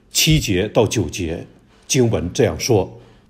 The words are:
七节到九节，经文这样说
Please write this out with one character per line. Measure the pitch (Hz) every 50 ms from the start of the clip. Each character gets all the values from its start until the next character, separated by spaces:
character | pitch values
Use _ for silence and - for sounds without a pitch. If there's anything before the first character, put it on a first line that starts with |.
| _ _
七 | - - - 160 156 151
节 | - - 95 87 98
到 | 107 - 131 113
九 | 95 - 117 90 73
节， | - - 87 78 80 - - - - _ _ _ _ _ _
经 | - - 131 123 117
文 | 107 80 80 85 -
这 | - 120
样 | 95 78 76
说 | - - 120 98 90 - - - - - - _ _ _